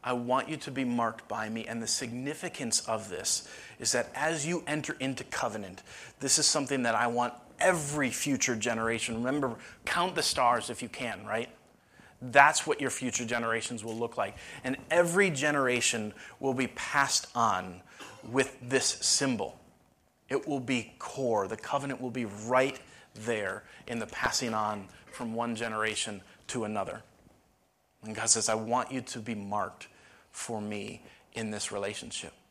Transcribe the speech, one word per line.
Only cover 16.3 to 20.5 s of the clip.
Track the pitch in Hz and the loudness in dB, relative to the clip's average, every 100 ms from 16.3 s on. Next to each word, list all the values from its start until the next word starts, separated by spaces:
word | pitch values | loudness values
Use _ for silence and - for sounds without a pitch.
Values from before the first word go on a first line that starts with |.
| - | -2
will | 135 | 0
be | 127 123 | 2 0
passed | - - 147 139 - - | -2 0 2 4 2 -2
on | 120 113 92 92 90 - - - - - | 2 4 4 -2 -10 -16 -18 -18 -16 -2
with | 123 127 - | 0 0 -2
this | 123 131 - | 0 2 2
symbol. | - - - 139 117 - - - _ _ _ _ _ - | 0 2 2 2 0 -2 -8 -20 _ _ _ _ _ -2
It | 135 | -2
will | - | 0